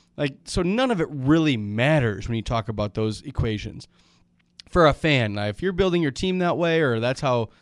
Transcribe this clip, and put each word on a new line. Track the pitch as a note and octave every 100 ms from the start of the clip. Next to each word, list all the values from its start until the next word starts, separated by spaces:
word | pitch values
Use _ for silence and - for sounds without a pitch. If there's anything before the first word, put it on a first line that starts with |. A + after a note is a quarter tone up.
| _ -
Like, | C#3+ -
so | - F#3+
none | F3 A3 C4
of | F#3
it | D3
really | C#3+ B2+ E3 D#3 A#2
matters | G#2 G#2 C3+ D#3 A#2 G2 -
when | A2+
you |
talk | - A#2 A2+
about | G#2+ G#2
those | A2 A2 G#2+
equations. | - - A#2 G#2 - - - _ _ _ _ _ _ - _
For | F3+ D#3
a |
fan, | - D#3+ C3+ G#2+
now, | G2+ G#2
if | G#2
you're | F#3
building | F3+ F#3 F3
your | D3
team | B2 F#3 F#3
that | F3 C#3+
way, | E3+ E3
or | C#3+ A2+
that's | A#2+ C3
how | C#3 A#2+ A2 _